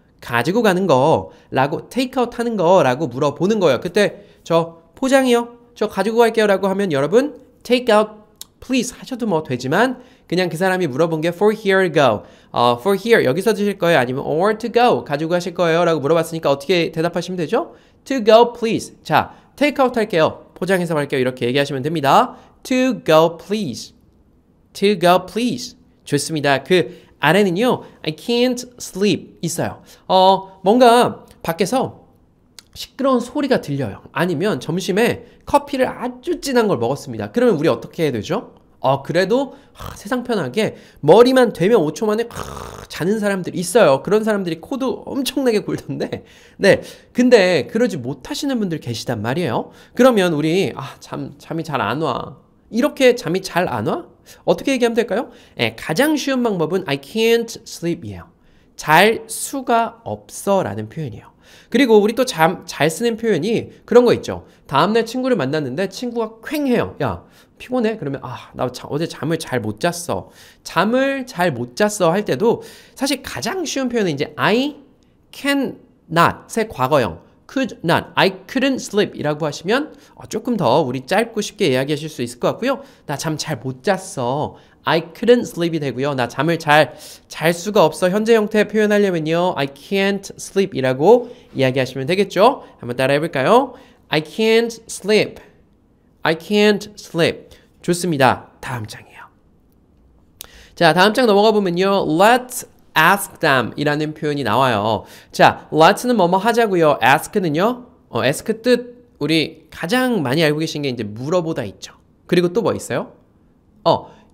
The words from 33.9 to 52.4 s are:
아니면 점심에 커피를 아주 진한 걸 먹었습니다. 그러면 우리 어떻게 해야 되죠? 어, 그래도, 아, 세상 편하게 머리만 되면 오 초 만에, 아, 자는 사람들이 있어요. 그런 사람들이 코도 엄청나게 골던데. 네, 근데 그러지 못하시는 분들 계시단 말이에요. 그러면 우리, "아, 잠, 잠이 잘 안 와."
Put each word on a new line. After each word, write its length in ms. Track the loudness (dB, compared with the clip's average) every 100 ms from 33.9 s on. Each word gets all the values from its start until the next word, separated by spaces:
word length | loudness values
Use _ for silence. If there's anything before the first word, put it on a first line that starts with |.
| -10 -10
아니면 480 | -4 -2 0 -2 -4
점심에 640 | -4 -6 -2 0 0 0 -8 _ 0
커피를 420 | 0 0 -2 -2
아주 540 | -4 -10 -8 -8 -6
진한 260 | 0 2 2
걸 100 | 0
먹었습니다. 520 | -2 -4 -8 -10 -4
그러면 240 | 0 2 2
우리 120 | 2
어떻게 360 | 0 -4 -4
해야 80 | -2
되죠? 440 | -2 -4 -6 -8 -20 _ _
어, 220 | 0 0
그래도, 500 | 0 0 2 0 -2 -10 _ -18
아, 180 | -16 -14
세상 280 | -8 -6
편하게 520 | -4 -4 -4 -2 -4 -6 -20 -4
머리만 540 | 4 6 6 4 2
되면 260 | 2 2 2
오 140 | 0
초 120 | -4 -4
만에, 180 | -4 -6
아, 540 | -10 -12 -12 -14 -16 -14
자는 300 | -6 -2 -2
사람들이 380 | -2 -2 -4 -6
있어요. 440 | 0 4 4 4
그런 200 | 2 0
사람들이 360 | 0 -2 -4 -8
코도 440 | -8 -6 -4 -6 -8
엄청나게 540 | -6 -4 -2 0 0
골던데. 640 | -2 -8 -6 -8 -8 -8 -14 -20 -20 0
네, 240 | 2 2 0 -20 _
근데 540 | 2 6 6 6 2 0
그러지 300 | -2 -2 -2
못하시는 600 | -10 -10 -10 -6 -4 -2
분들 200 | -4 -6
계시단 420 | -8 -8 -6 -4
말이에요. 480 | -4 -4 -2 -4 -6 -14 -8
그러면 400 | 4 4 4 0
우리, 400 | 0 0 0 -2 -4
"아, 200 | -14 -16
잠, 360 | -14 -12 -12 -14
잠이 260 | -10 -8
잘 160 | -6 -4
안 220 | -2 -2
와." 380 | -4 -4 -8 -16